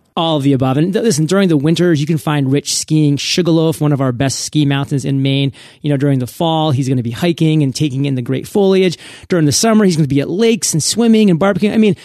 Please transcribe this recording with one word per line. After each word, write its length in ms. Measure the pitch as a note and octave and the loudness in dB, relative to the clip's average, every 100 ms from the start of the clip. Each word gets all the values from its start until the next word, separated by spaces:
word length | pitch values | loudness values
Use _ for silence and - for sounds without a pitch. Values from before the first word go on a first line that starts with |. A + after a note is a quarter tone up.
| _ - | _ -4
All 200 | E3 D#3 | -2 0
of 60 | |
the 100 | C#3 | 0
above. 240 | C#3 C3 C3 | 0 0 0
And 160 | E3+ | 0
th-, 80 | G3 | 0
listen, 240 | A3+ D3 D#3 | 0 0 0
during 240 | F#3+ G3 | 2 2
the 80 | D#3 | 2
winters, 420 | C#3+ D#3+ F3 D#3 | 0 0 2 0
you 60 | D3 | 0
can 100 | D#3+ | -2
find 340 | - D3 C3+ | -2 -2 0
Rich 240 | C#3 - | -2 -2
skiing 440 | - - D#3 D3+ C#3+ | -6 -2 0 2 0
Sugarloaf, 640 | - - E3+ E3 D#3+ - | -2 -2 0 2 0 0
one 100 | D3+ | 0
of 80 | C#3+ | 0
our 120 | C3+ | -2
best 280 | A#2+ C3+ - | -2 -4 -4
ski 240 | - D3+ | -4 -2
mountains 400 | C#3+ C#3 C#3 C#3+ | 0 0 -2 -4
in 160 | C3+ C#3 | -2 -2
Maine. 320 | C3+ C3+ C#3 - - - | 0 0 -2 -4 -14 -10
You 80 | D3+ | -4
know, 80 | C#3+ | 0
during 220 | C#3+ C#3 | 0 0
the 60 | B2 | -2
fall, 440 | - E3+ D#3+ D#3 | -4 -2 0 0
he's 180 | C3 C3 | 0 -2
gonna 140 | C3 | -2
be 80 | A#2+ | -4
hiking 520 | A#2 F3 E3+ D#3+ D#3 | -4 -2 0 2 2
and 120 | C#3+ | 0
taking 320 | A#2+ D3+ C3 C#3+ | 0 -4 -2 -2
in 80 | |
the 80 | C3 | -2
great 260 | A#2+ C3 - | -4 -6 -4
foliage. 480 | G#3 G3 F#3+ F#3 - - - - | 0 2 4 2 -2 -10 -20 -4
During 160 | F3+ | 0
the 80 | D3+ | 2
summer, 320 | C3+ A3+ A3 | 2 2 4
he's 100 | G3+ | 4
gonna 140 | D#3+ D3 | 2 0
be 140 | C#3 | 0
at 80 | C#3 | -2
lakes 420 | E3+ A#3 A3+ - | 0 0 0 -2
and 100 | D#3+ | -4
swimming 460 | - G#3 A#3 A3 G#3 | -2 0 2 4 4
and 100 | E3 | 2
barbecuing. 360 | G3 G3 G#3 | 0 0 0
I 20 | A3 | 2
mean, 200 | G#3+ E3+ | 2 0